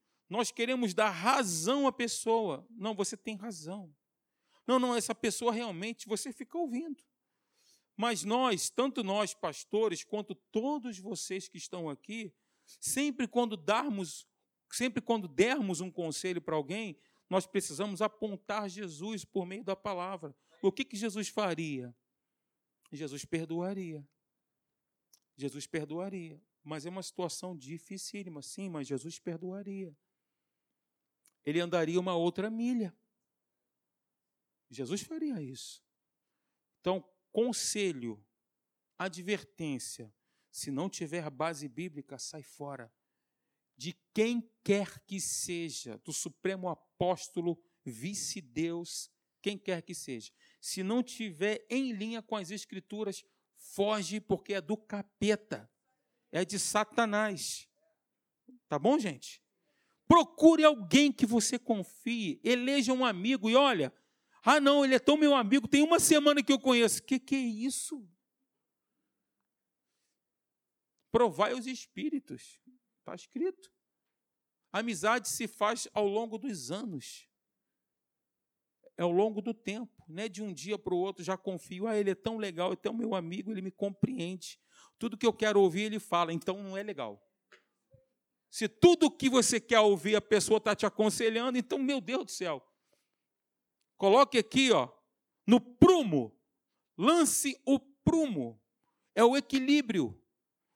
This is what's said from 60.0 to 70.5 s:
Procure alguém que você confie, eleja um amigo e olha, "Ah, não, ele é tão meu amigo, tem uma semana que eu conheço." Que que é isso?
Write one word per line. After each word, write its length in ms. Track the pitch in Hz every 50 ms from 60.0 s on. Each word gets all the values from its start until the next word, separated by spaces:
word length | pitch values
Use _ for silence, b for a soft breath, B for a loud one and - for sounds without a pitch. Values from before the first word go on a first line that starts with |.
| _
Procure 560 | - 339 339 - - - - 311 330 320 311 311
alguém 480 | 302 294 220 190 160 - 277 294 285
que 140 | 220 - 247
você 320 | 208 233 226 - - 254
confie, 800 | 233 - - 220 196 - - - - - 226 240 226 202 156 - - -
eleja 500 | 226 247 247 247 269 277 285 214 254 254
um 100 | 254 254
amigo 460 | 233 196 175 196 240 269 202 196 220
e 60 | 233
olha, 360 | 269 285 269 226 160 135 127 _ _ _ _ _ _ _ b b b b
"Ah, 160 | 226 294 302
não, 260 | 277 277 285 285 277
ele 80 | 262 262
é 60 | 240
tão 180 | - 285 294
meu 160 | 302 302 285 277
amigo, 340 | 254 214 202 262 277 220
tem 140 | - 285 285
uma 180 | 302 330 339 311
semana 440 | - - 320 294 285 294 285 285 233
que 100 | - 277
eu 60 | -
conheço." 420 | - 262 247 233 233 208 - -
Que 180 | - - 262 254
que 140 | _ - 277
é 60 | 269
isso? 680 | 247 233 214 214 240 269 - - - - 320 262 196 165 _ _ _ _ _ _ _ _ _ _ _ _ _ _ _ _ _ _ _ _ _ _ _ _ _ _ _ _ _ _ _ _ _ _ _ _ _ _ _ _ _ _ _ _ _ _ _ _